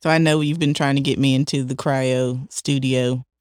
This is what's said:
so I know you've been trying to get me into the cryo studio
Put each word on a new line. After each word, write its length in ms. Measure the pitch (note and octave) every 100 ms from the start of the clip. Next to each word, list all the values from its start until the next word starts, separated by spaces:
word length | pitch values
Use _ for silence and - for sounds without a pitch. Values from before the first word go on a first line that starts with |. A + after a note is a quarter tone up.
so 80 | D#3+
I 80 | D#3+
know 220 | D#3+ D#3
you've 180 | D3 E3
been 160 | C#3+
trying 220 | C#3+ C#3+ C#3
to 40 |
get 160 | C#3 C3
me 160 | C#3
into 300 | C3 C#3+ C#3+
the 100 | B2+
cryo 760 | C3 D#3 C3+ C3 B2+ B2+ B2+ C3+
studio 720 | - - C#3+ C3+ C3 B2 B2+ - _